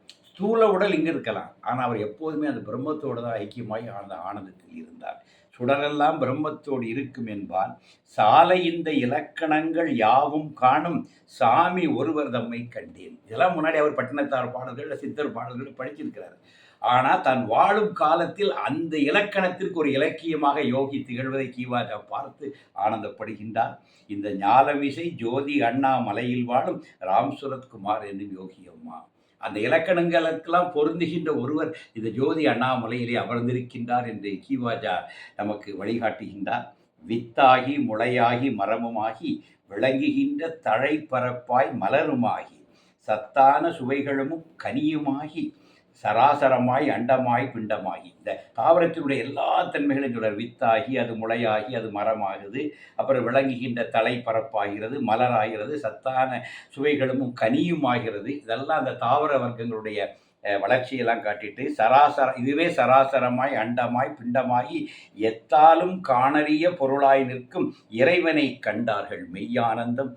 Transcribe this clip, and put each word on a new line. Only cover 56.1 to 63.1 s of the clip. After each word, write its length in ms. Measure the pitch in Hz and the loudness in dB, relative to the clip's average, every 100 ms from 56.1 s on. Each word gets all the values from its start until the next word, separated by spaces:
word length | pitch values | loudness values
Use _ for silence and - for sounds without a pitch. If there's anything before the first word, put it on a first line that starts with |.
| 131 131 120 - - - | 0 0 -2 -10 -18 -18
சுவைகளும் 640 | - 147 139 131 131 123 - | -2 0 2 0 0 -4 0
கனியும் 420 | 113 147 175 165 | 2 2 2 0
ஆகிறது. 580 | 135 120 113 104 107 147 | 0 0 -2 -6 -8 -10
இதெல்லாம் 380 | 110 117 143 156 | -6 -6 -2 -2
அந்த 140 | 131 | -2
தாவர 460 | - 120 139 151 135 | -2 2 2 2 0
வர்க்கங்களுடைய, 680 | 120 - 117 110 110 104 95 - _ _ | -2 -6 -6 -6 -6 -4 -6 -8 _ _
அஹ், 180 | 104 98 | -2 -2
வளர்ச்சியெல்லாம் 640 | 101 127 127 135 113 113 | 2 2 0 -2 0 0
காட்டிட்டு, 480 | 104 104 104 120 139 101 | -2 -6 -8 -8 -8 2
சராசர-, 600 | 110 135 147 139 131 120 | 6 8 6 4 0 0
இதுவே 280 | 127 147 170 | -2 0 0
சராசரமாய், 920 | 139 123 131 135 | 2 6 6 6